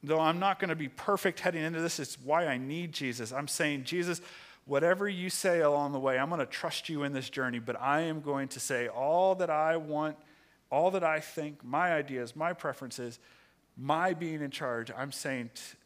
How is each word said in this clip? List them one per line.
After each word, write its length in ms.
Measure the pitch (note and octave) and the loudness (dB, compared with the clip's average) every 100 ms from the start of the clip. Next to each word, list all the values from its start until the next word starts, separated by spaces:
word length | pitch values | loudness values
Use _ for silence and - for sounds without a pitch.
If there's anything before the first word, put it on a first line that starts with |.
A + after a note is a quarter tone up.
though 160 | C#3+ D#3 | 0 4
I'm 220 | D#3+ E3+ | 4 4
not 180 | G3 F#3 | 2 2
gonna 160 | F#3+ | 0
be 140 | D#3+ C#3+ | -2 -4
perfect 500 | - - G3+ F#3+ - | -4 0 2 2 0
heading 240 | F#3 E3 | 0 0
into 180 | D#3 E3 | 0 -2
this, 200 | E3 - | -2 -2
it's 180 | C#3 - | -6 -6
why 300 | C3 D#3+ E3+ | 0 2 2
I 100 | B2+ | 0
need 340 | C3 D#3 F3 | -2 -6 -6
Jesus." 380 | D3+ C3+ A#2+ A2 | -4 -4 -4 -6
I'm 160 | C3 C#3+ | -6 -4
saying, 380 | - D#3 C#3+ | 0 0 0
"Jesus, 360 | B2+ F3 F3 E3+ - - - - | -2 -2 0 -2 -6 -18 -20 -18
whatever 440 | - C#3 E3 F#3 G3+ | -2 4 6 4 2
you 220 | F#3 F#3 | -2 -4
say 300 | - F#3+ F3 | 0 2 6
along 320 | D3 C#3+ C#3+ | 6 4 2
the 80 | C#3+ | 0
way, 180 | C3+ B2+ | 2 2
I'm 100 | C#3+ | 2
gonna 160 | E3+ | 0
trust 440 | C3 - E3 - - | -2 -2 -4 -4 -4
you 160 | D#3 | -2
in 80 | C#3+ | -2
this 180 | C#3 B2+ | -2 -4
journey, 300 | - B2+ A#2+ | -2 -2 -2
but 200 | A2+ A#2 | -4 -2
I 200 | B2+ D3 | 2 2
am 200 | E3 D#3 | 2 -2
going 280 | D3 C#3 C3+ | -2 -2 -4
to 100 | - | -6
say 300 | - B2+ A#2+ | -2 -2 -2
all 480 | G#2+ C3+ E3+ F#3+ F#3 | 0 2 4 4 4
that 140 | F3 | 2
I 260 | D3+ D#3 E3 | 2 4 2
want, 420 | D3+ D3+ D#3 D3+ - - _ _ _ | 0 -2 -2 -4 -14 -20 _ _ _
all 200 | C#3 F3 | 2 4
that 140 | F#3+ | 4
I 160 | E3 D#3 | 2 0
think, 420 | D3+ - D3+ D3 | -2 -6 -6 -8
my 300 | B2 C#3+ F3+ | -4 0 2
ideas, 420 | D#3+ C#3+ C3 A#2 | 2 0 -4 -6
my 180 | D3+ D3+ | -4 -4
preferences, 680 | C#3 D3+ B2+ C3 - A#2+ A#2 - - _ _ _ - | -2 -4 -6 -8 -8 -8 -10 -18 -20 _ _ _ -8
my 360 | C3+ D#3 F#3 | 0 2 2
being 300 | E3 E3 D#3 | 0 -4 -4
in 80 | C#3+ | -6
charge, 400 | C3+ C#3 A#2 A2+ | -4 -2 -2 -4
I'm 220 | A#2+ C#3 | -6 -6
saying, 380 | - D3+ C3 A#2+ | -6 -4 -4 -6
t-, 220 | - - - | -10 -16 -16